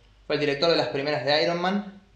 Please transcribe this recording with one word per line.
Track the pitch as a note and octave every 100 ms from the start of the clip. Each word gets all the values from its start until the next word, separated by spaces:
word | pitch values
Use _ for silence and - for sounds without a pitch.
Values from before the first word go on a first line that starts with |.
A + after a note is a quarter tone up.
| - - -
fue | D3
el |
director | C#3+ C#3 E3+
de | D#3
las | C#3
primeras | C#3 C#3+ C#3+ C3+
de | D3+
Iron | E3 F3
Man. | F3+ G3+ - - -